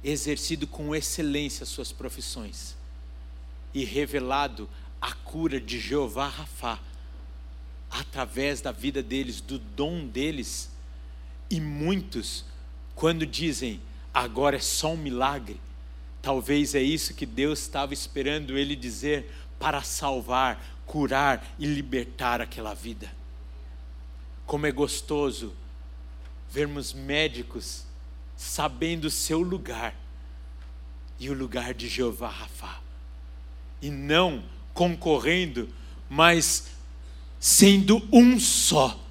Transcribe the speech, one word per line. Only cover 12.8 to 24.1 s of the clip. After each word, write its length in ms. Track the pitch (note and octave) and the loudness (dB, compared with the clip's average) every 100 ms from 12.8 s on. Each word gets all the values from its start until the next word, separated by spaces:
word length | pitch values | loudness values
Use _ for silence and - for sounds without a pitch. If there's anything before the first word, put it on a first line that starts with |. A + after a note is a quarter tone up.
| - - | -14 2
quando 280 | D#3+ E3+ | 2 4
dizem: 560 | D#3 B2 E3 C#3 B2 G2+ - - - | 0 0 -2 0 -4 -6 -10 -14 0
"Agora 440 | C3+ B2 A2 C#3+ C#3 | 0 2 2 4 4
é 40 | |
só 340 | - - D#3 | 0 0 0
um 40 | E3 | 0
milagre", 640 | D3 B2 C3 C#3+ A2 G2+ - - - - - - | -2 2 2 0 -6 -12 -12 -14 -14 -14 -14 -8
talvez 500 | B2+ C3+ B2 C#3+ C#3+ | 0 0 4 4 4
é 80 | C#3 | 4
isso 320 | C3 D#3 - | 2 2 -2
que 140 | - C3 | -4 -6
Deus 320 | A2+ C#3 D3 | 0 0 0
estava 340 | - D3 C#3 | -4 -4 -4
esperando 640 | C#3 - - C3+ D3+ C#3+ C3+ | -4 -6 -2 0 0 -2 0
ele 180 | C#3+ C#3+ | 0 -2
dizer 560 | B2 G#2+ C3+ D3 C3 - - - | -6 -4 0 0 -2 -12 -14 -4
para 240 | D3+ C#3+ | 0 0
salvar, 760 | - - C#3+ C3 G#2+ B2+ C3 A2 - - - | -2 -2 0 -2 0 2 4 0 -8 -14 -6
curar 680 | D#3 C#3 C3+ C#3+ B2 - - | 0 2 4 4 2 -2 -6
e 80 | D3+ | -2
libertar 760 | D3 C3+ B2+ A#2 - B2+ A#2+ | -2 0 -2 -2 -2 0 0
aquela 320 | A2+ - A2 | -2 -6 -8
vida. 380 | G2+ A#2 G#2+ G2+ - - - - - - - - - - | -8 -10 -10 -12 -14 -14 -14 -14 -14 -14 -14 -14 -14 -14